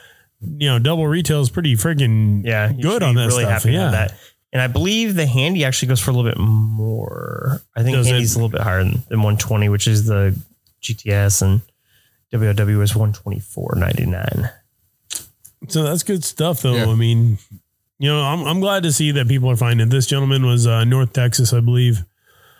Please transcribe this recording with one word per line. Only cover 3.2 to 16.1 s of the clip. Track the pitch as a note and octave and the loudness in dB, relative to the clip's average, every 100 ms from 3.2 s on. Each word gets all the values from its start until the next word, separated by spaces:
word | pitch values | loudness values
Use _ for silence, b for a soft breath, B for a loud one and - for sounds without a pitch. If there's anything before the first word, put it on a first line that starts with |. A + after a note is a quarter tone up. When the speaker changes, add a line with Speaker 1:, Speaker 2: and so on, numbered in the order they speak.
Speaker 1:
that | A#2+ | 2
Speaker 2:
really | B2 | 0
Speaker 1:
stuff. | A2+ F#2+ | 0 0
Speaker 2:
happy | A2 | 2
to | D3+ | 2
have | F3+ | 2
Speaker 1:
Yeah. | G#2+ G#2 | 0 -2
Speaker 2:
that. | - B B _ | -6 B B _
And | B2+ | -4
I | B2+ | -2
believe | B2 F3 A3 A3+ | 0 0 0 0
the | F#3 D3 | 0 0
Handy | B2+ C#3+ F#3 | 2 0 0
actually | C#3 B2+ B2+ | 0 0 0
goes | B2+ | 0
for | - | 0
a | |
little | B2 A#2 | 0 0
bit | - | 0
more. | G#2+ A2 A2 A2 A2 A2 - G1+ G1+ G1+ - C3 - - | 2 2 0 -2 -4 -4 -6 -10 -10 -8 -6 -6 -6 -2
I | |
think | A#2 C3+ | 0 2
Speaker 1:
Does | A#2+ | 2
it? | |
Speaker 2:
Handy's | B2 A#2 | 2 0
a | A2 | 0
little | A2+ | -2
bit | - | -2
higher | G#2+ F#2 | -2 0
than, | F#2 - - | 0 -2 -2
than | A2+ | 0
one | G#2+ G#2 | 0 0
twenty, | - A2 G#2 | 0 0 0
which | G2+ A#2 | 0 2
is | G#2+ A2 | 0 2
the | G2+ G2 F#2+ - _ _ _ | 2 0 -2 -8 _ _ _
G | - | -10
T | A2+ A2 | -8 -2
S, | G2+ G2+ G2+ | 0 2 2
and | F#2+ G2 - b b b b b b | 2 2 -2 b b b b b b
W | A#2 G#2+ | -2 0
L | |
W | G2+ G#2 G#2 | 2 2 2
is | G2+ G#2+ | 2 2
one | G#2+ | 0
twenty-four | G#2 - G2 F#2+ - - - | -2 -6 -10 -10 -10 -4 -2
ninety-nine. | - - - F2+ - - A#2+ - _ _ _ _ - - - _ - _ - | 0 0 -2 -2 -4 -4 -4 -8 _ _ _ _ -14 -14 -14 _ -20 _ -6
Speaker 1:
So | D#3+ | -2
that's | D3+ E3 | -2 -2
good | - | -2